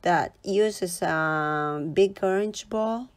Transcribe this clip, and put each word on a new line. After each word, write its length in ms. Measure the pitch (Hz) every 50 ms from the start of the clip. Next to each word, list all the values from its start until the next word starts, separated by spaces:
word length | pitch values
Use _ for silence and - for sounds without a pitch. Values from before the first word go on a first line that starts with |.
that 320 | - 175 175 160 - - - _ _
uses 580 | 196 196 196 214 220 208 - - 175 175 -
a 760 | 190 165 160 160 156 156 156 156 151 151 151 151 147 151 147 147 147 160 151
big 260 | 185 196 196 196 -
orange 460 | - 190 190 196 208 214 208 - - -
ball? 400 | - 220 220 220 226 233 254 254 _